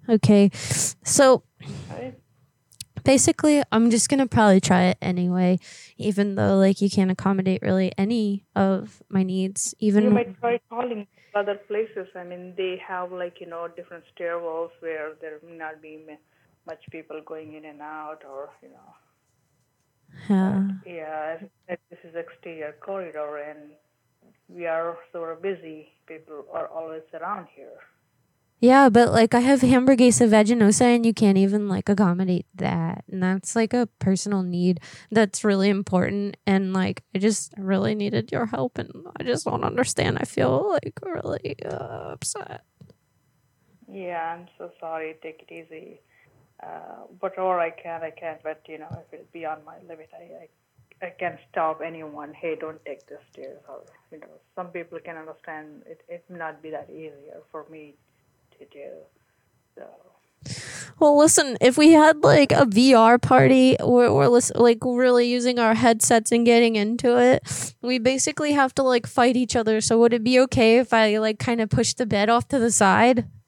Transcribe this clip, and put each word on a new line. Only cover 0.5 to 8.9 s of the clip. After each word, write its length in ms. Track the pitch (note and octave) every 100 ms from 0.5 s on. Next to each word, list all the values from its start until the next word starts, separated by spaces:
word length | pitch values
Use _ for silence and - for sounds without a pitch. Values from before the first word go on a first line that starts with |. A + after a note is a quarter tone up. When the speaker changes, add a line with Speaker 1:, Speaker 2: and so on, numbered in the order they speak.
Speaker 1:
so 880 | - - - - - - - C4+ B3+ _ _ - - -
Speaker 2:
Right. 240 | - B3+ B3+ _ _ _ _ _ _ - -
Speaker 1:
basically, 580 | - C4+ - - D4+ D4 -
I'm 200 | A3 A#3
just 180 | A3+ -
gonna 180 | C#4 C4
probably 340 | A#3+ G#3+ F#3+
try 240 | - F3+
it 140 | F3+ -
anyway, 560 | - F3+ F3+ F3+ F3+ F#3 - - - _
even 380 | - G3 G3+ G3
though, 200 | G3+ G3
like, 240 | F#3+ G3
you 80 | G3+
can't 220 | - F#3
accommodate 500 | F#3 F#3+ G3 F#3+ F#3
really 300 | - F#3 F#3 -
any 480 | G3 A#3+ G#3+ G3+ _
of 480 | - G3 F#3+ G#3+